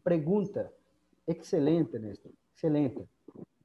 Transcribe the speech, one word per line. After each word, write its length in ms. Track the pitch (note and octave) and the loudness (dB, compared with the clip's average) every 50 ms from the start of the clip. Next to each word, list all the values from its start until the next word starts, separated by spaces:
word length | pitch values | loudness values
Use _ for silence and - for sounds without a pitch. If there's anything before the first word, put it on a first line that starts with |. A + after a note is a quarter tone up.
| - | 0
pregunta. 680 | F3+ E3+ E3 C#3+ D#3+ G3 G#3+ F#3 G3 - C3+ - - - _ _ _ _ _ _ _ _ _ _ - | 0 0 2 2 2 2 2 0 0 -4 -6 -6 -8 -10 _ _ _ _ _ _ _ _ _ _ -6
Excelente, 720 | E3+ E3+ - - G3+ E3 C#3 D3+ E3 E3+ D3+ - - A2+ | -6 -6 -4 -2 0 2 4 4 4 4 2 0 -4 -8
Néstor. 320 | A2 G#2 F#2+ - - - - _ _ _ _ | -10 -10 -12 -14 -18 -20 -20 _ _ _ _
Excelente. 540 | _ - D#3+ D3 D3 D3 B2 - - - - _ _ _ - - - - - _ _ | _ 0 0 2 2 2 0 -2 -6 -14 -16 _ _ _ -20 -20 -20 -20 -20 _ _